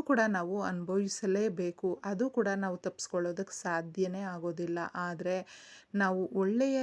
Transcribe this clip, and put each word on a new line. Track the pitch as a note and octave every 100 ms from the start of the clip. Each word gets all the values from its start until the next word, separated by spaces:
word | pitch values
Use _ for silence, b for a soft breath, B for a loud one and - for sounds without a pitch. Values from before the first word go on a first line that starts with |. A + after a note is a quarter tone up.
ಕೂಡ | D4+ B3+ A3
ನಾವು | F#3+ F3 G3+
ಅನುಭವಿಸಲೇಬೇಕು. | F#3+ F3+ F3 F#3+ G3 - G3+ F#3 A3 F3 F3 F3 F#3 F3
ಅದು | G3 G3 C4
ಕೂಡ | B3 G3+ G3
ನಾವು | G3 F3+
ತಪ್ಪಿಸ್ಕೊಳ್ಳೋದಕ್ಕೆ | F#3 - - F3+ F3 F3 G3 -
ಸಾಧ್ಯನೇ | F#3 E3 E3 E3 F#3 F#3
ಆಗೋದಿಲ್ಲ. | G3 F3 E3+ E3+ E3+ E3+ E3+ -
ಆದ್ರೆ | F3 E3 F3 F#3 F#3 B B B B
ನಾವು | G3+ G3 F#3 F#3+
ಒಳ್ಳೆಯ | G3 F#3+ A#3 C4+ C4+